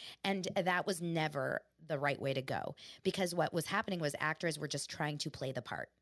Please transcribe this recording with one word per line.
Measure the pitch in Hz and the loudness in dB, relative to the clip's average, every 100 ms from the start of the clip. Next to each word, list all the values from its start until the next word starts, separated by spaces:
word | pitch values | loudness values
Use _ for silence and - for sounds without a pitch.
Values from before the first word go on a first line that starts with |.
| - - | -16 -4
And | 196 196 180 - | 0 0 0 0
that | 180 180 170 | 2 2 2
was | 180 | 0
never | 170 165 156 147 135 - - _ 160 | 0 2 2 0 0 -2 -4 _ -4
the | 151 | 0
right | 143 139 | 0 2
way | 139 | 0
to | 135 | 0
go, | 135 - - - - - | 0 -2 -2 -8 -12 -4
because | 190 190 180 175 | 0 2 2 4
what | 156 | 2
was | 170 - | 2 0
happening | 196 220 180 | 0 0 2
was | 151 - | 0 2
actors | 156 160 170 151 | 0 2 0 0
were | 147 | -2
just | 143 - | -4 -4
trying | - 151 147 | -2 0 0
to | 156 | -4
play | - 135 | -4 -4
the | 127 | -4
part, | - - - _ | -4 -6 -6 _